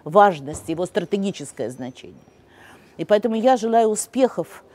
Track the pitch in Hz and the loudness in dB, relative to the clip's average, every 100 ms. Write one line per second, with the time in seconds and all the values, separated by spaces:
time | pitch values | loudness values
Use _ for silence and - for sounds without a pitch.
0 | 151 185 202 156 139 151 - 160 180 208 | 2 4 4 2 -10 -12 -8 -6 -4 -6
1 | 170 202 196 - 143 - 117 131 127 127 | -4 -4 -4 -8 -14 -10 -10 -8 -14 -14
2 | - - _ _ _ _ - - _ - | -20 -20 _ _ _ _ -20 -20 _ -8
3 | 165 208 226 220 254 254 226 226 220 214 | 0 2 2 0 2 2 2 2 2 0
4 | - 247 247 - 160 - _ | -4 0 0 -2 -10 -12 _